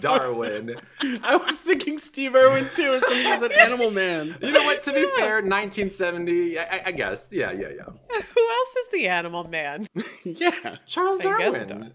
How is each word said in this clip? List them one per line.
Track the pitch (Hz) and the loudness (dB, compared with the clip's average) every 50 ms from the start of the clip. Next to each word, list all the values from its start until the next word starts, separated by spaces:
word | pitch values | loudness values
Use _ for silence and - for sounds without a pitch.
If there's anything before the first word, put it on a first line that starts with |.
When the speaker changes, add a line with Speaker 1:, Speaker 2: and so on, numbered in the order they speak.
Speaker 1:
Darwin. | - 143 - 131 131 127 120 117 113 110 107 107 110 117 117 117 - - - - - 269 247 214 - | 0 0 2 2 0 0 -2 -4 -4 -4 -4 -6 -6 -8 -10 -12 -14 -18 -8 -6 -4 -4 -4 -2 0
Speaker 2:
I | 233 269 349 | 2 2 2
was | - - 320 - | 2 0 -4 -4
thinking | - 330 370 269 - 302 302 302 | 0 0 0 0 0 -4 -4 -4
Steve | - - - 269 269 269 247 | -6 -6 -6 -6 -4 2 6
Irwin, | 262 262 269 269 269 269 262 - | 8 8 8 8 6 2 0 -2
too, | - 311 | 0 2
as | 277 - 254 - - | 2 2 2 2 2
soon | 508 - - | 2 2 2
as | - - - | 2 2 2
you | 233 233 | 0 4
said | 571 587 | 6 6
Animal | 226 226 247 247 240 220 | 6 6 6 2 0 0
Man. | 202 196 190 185 170 160 151 156 175 - | 2 0 0 0 0 -2 -4 -6 -6 -6
Speaker 1:
You | - 254 | -2 2
know | 294 294 294 | 4 4 4
what? | 294 285 - - | 4 2 0 -2
To | 285 | 0
be | 277 277 | 0 2
Speaker 3:
Yeah. | 277 - 269 | 2 2 2
Speaker 1:
fair, | 247 214 214 214 220 | 0 0 2 0 0
nineteen | 202 190 190 202 208 196 196 214 202 190 | 0 0 0 0 -2 -4 -4 -4 -4 -4
seventy, | - - 185 175 175 175 175 175 175 175 175 170 165 160 | -4 -2 -2 -2 -2 -2 -2 0 0 0 0 0 -2 -4
I, | 170 | -4
I, | - 190 185 - 185 | -4 -6 -4 -4 -4
I | |
guess. | 180 143 110 98 98 - - - | -4 -2 -2 -4 -4 -6 -8 -6
Yeah, | 208 170 117 98 90 | -4 -4 -2 -2 -4
yeah, | 98 95 73 | -6 -8 -10
yeah. | 71 71 - | -10 -12 -14
Speaker 3:
<laughs> | - - - - - | -16 -18 -18 -12 -8
Who | 480 427 - - - 480 453 453 | -6 -6 -6 -2 2 2 2 2
else | 453 494 508 508 - | 2 0 -2 -2 -4
is | 508 480 - | -6 -6 -4
the | - 359 233 185 | -2 -2 0 0
Animal | 180 175 170 170 170 175 170 165 | 0 0 -2 -4 -6 -8 -8 -6
Man? | 165 160 151 143 143 170 214 - | -6 -4 -4 -4 -6 -8 -10 -8
Speaker 2:
<laughs> | - 175 226 - - - - | -8 -8 -8 -8 -12 -12 -12
Yeah. | 180 165 - 330 349 339 - - - - - - | -12 -6 -2 0 0 0 0 -4 -10 -12 -12 -12
Speaker 1:
Charles | - - 320 370 381 392 370 | -8 -4 -2 0 0 0 0
Speaker 3:
I | - | 0
guess | 381 392 440 190 - - | 0 0 0 0 0 -2
Speaker 1:
Darwin. | 120 107 - | -2 -4 -8
Speaker 3:
Dar-, | - 107 113 117 - | -10 -12 -14 -16 -18